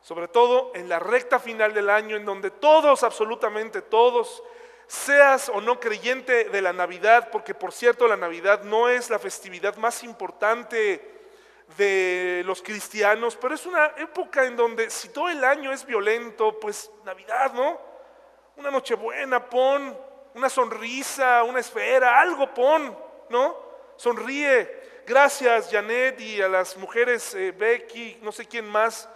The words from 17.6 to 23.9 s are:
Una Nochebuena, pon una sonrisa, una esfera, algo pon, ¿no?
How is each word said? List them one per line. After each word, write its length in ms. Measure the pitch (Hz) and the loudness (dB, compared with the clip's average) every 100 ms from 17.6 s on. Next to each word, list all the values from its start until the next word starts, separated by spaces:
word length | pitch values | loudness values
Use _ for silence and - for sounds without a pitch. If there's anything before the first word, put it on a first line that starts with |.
| 277 330 - - - - _ _ _ - | -2 -4 -14 -20 -20 -20 _ _ _ -10
Una 140 | 285 | -4
Nochebuena, 760 | 269 - 220 226 254 269 247 247 | -4 -2 -6 -4 -8 -2 -2 0
pon 500 | 247 262 277 269 226 - - - | 0 2 2 -4 -14 -20 -20 -20
una 160 | 233 262 | -4 -2
sonrisa, 960 | 262 233 214 226 262 269 - 254 240 | 0 -2 -4 -8 -8 -10 0 4 4
una 160 | 233 254 | 4 -2
esfera, 600 | 226 220 208 262 262 247 | -4 -6 0 4 6 6
algo 320 | 349 302 262 | 4 0 -4
pon, 440 | - 262 311 277 202 - - - | 2 2 2 0 -12 -20 -20 -4
¿no? 260 | 233 285 - - - - | 0 0 -4 -16 -20 -20